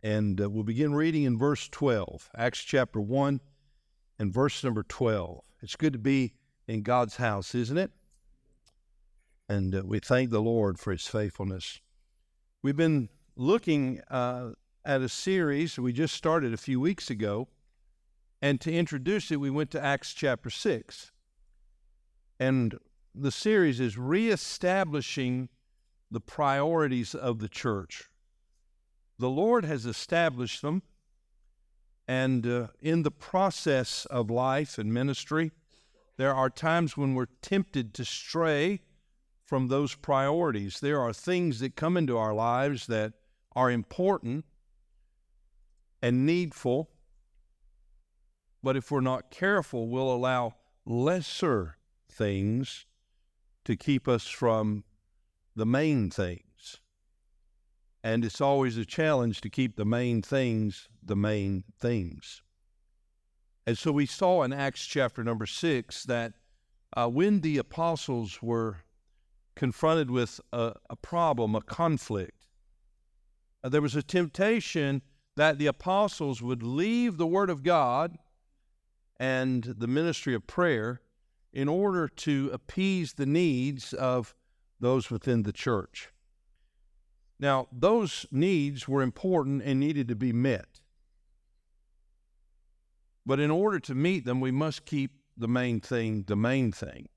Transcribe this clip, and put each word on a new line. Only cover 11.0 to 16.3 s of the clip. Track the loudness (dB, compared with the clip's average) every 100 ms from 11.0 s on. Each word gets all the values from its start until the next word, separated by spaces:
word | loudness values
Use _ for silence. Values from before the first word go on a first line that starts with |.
| -4
faithfulness. | -4 -4 -4 -6 -6 -10 -14 _ _ _ _ _ _ _ _
We've | -2 2
been | 4 4 0 _ _
looking, | -6 2 2 2 0 0 -4 -6
uh, | -4 -2 -4 -10 -14 _ _
at | -2 0
a | 0
series | -4 0 2 2 2 0 -2
we | -2
just | 0 -2
started | 0 2